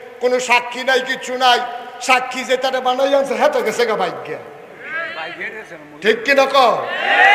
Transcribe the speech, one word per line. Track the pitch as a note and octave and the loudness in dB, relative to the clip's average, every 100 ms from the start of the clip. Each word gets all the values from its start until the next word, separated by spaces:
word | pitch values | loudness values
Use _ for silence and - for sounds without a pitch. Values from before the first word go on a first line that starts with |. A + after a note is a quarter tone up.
| - - | -18 -4
কোনো | B3 B3 | -2 0
সাক্ষী | B3 A#3+ A#3+ B3 | 2 0 0 -4
নাই, | B3+ C4 | 0 0
কিচ্ছু | B3+ C4 - B3+ | -2 -6 -6 2
নাই। | B3+ A#3+ B3 - - - | 4 4 0 -8 -14 -6
সাক্ষী | - B3+ B3 C4 | 0 0 0 -6
যে | A#3+ B3+ | -2 -2
তারে | C4 B3+ | 0 -2
বানাই | B3 B3+ C#4 C#4 | 0 0 2 2
আনছে, | C4 A3 | 0 0
হ্যাঁ | D4 | 0
তো | C4 | 2
গেছে | G#3+ A3 A#3 | -2 0 0
গা | G3+ | 0
বাইক | F3 - - | -2 -6 -10
গিয়া। | C#3+ - - - - - - D#4+ E3 E3 E3 G#3 A3 G3+ D#3+ D3 D3+ | -12 -14 -20 -20 -18 -12 -10 -8 -10 -12 -10 -12 -12 -16 -20 -20 -2
ঠিক | G3 A3+ | 0 0
কিনা | C#4 C4+ C4 | 2 2 4
কও? | C#4 A#3+ E3 - - - - F#4+ | 4 4 2 -4 -4 0 4 6